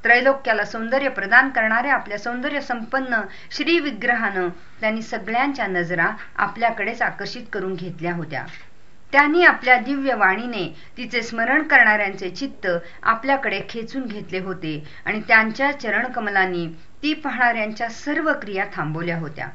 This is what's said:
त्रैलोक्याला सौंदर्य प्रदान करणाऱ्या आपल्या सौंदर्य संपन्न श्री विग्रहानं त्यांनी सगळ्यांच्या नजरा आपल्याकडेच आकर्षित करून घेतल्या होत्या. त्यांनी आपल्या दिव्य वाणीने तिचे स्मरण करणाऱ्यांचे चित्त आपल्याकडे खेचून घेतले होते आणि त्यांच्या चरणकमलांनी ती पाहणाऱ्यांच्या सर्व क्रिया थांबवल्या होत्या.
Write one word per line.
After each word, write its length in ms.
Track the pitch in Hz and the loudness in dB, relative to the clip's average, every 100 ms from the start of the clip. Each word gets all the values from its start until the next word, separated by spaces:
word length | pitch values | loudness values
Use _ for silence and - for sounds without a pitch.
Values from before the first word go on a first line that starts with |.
त्रैलोक्याला 600 | 233 240 262 269 240 214 | 6 6 6 4 2 0
सौंदर्य 440 | 208 226 226 269 277 | 0 -4 0 0 0
प्रदान 400 | 208 196 240 269 | -2 4 6 6
करणाऱ्या 460 | 247 220 226 269 | 2 2 2 2
आपल्या 240 | 247 202 208 | 0 0 -6
सौंदर्य 420 | 240 247 269 285 | -6 -4 -2 -4
संपन्न 600 | 277 233 220 269 262 233 196 - - | -4 -6 -2 -2 0 -2 -2 -10 -10
श्री 280 | - 294 339 | -4 2 2
विग्रहानं 720 | 294 214 240 240 220 190 175 175 - - | 2 -2 -2 0 0 0 -2 -4 -14 -2
त्यांनी 220 | 220 220 | -2 -2
सगळ्यांच्या 640 | 220 214 190 233 277 269 202 | -4 -6 -2 0 0 0 -2
नजरा 400 | 185 170 175 175 214 - - | 0 0 2 0 0 -10 -2
आपल्याकडेच 680 | - 220 233 214 202 233 | -2 2 0 2 -4 0
आकर्षित 400 | 214 - 202 247 233 | -2 -2 -8 -8 -6
करून 220 | 208 190 | -4 -4
घेतल्या 400 | 185 180 151 170 | -4 -6 -6 -4
होत्या. 300 | 170 151 135 - - - - - - - | -4 -4 -6 -8 -12 -14 -16 -16 -16 2
त्यांनी 300 | 277 294 330 | 4 6 6
आपल्या 360 | 339 - 254 247 | 6 6 6 6
दिव्य 360 | 220 277 269 | 6 -2 0
वाणीने 640 | 226 190 190 240 226 165 - - - | 4 4 4 -2 -4 -4 -6 -12 -10
तिचे 260 | 247 247 | -4 -4
स्मरण 400 | 226 226 233 285 | -2 -2 2 2
करणाऱ्यांचे 680 | 302 277 220 214 202 196 190 | 6 8 8 6 2 -2 -6
चित्त 360 | 175 277 - 190 170 - - | -6 -8 -4 -2 -2 -4 -4
आपल्याकडे 580 | - 226 269 277 233 196 202 | 0 0 2 2 2 -4 -4
खेचून 380 | 233 220 269 247 | -8 -6 -6 -6
घेतले 320 | 208 151 185 | -8 -6 -6
होते 500 | 185 180 160 151 151 - | -6 -6 -6 -6 -8 -8
आणि 180 | - 214 214 | -4 -4 4
त्यांच्या 520 | 226 220 214 277 285 | 4 4 0 0 0
चरणकमलांनी 880 | 226 208 247 247 214 196 185 175 165 165 - - | -2 -2 -2 -4 0 2 2 0 -4 -8 -14 -4
ती 120 | 294 | -2
पाहणाऱ्यांच्या 760 | 302 277 233 240 226 214 214 233 | -2 -4 2 2 2 -4 -4 -6
सर्व 440 | 226 - 302 311 277 | -6 -4 0 0 0
क्रिया 220 | 208 190 196 | -2 -4 -4
थांबवल्या 440 | 170 151 156 170 165 | -4 -4 -4 -4 -4
होत्या. 280 | 156 135 123 | -6 -8 -12